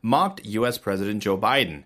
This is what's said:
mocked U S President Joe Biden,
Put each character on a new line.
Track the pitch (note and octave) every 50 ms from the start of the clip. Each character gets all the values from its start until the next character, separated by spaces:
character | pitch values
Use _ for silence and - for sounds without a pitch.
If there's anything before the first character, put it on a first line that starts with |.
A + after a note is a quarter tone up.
mocked | - A2+ B2 D3 F3+ G3 F#3+ F#3+
U | - A2+ G#2 A2 A#2
S | B2 A#2 - -
President | G#2 G2 F#2+ G2 G2+ G#2 G#2+
Joe | G2+ G#2 G2 F#2+
Biden, | G2+ A2 C3 C#3 B2 F2 D#2 C#2+ C#2+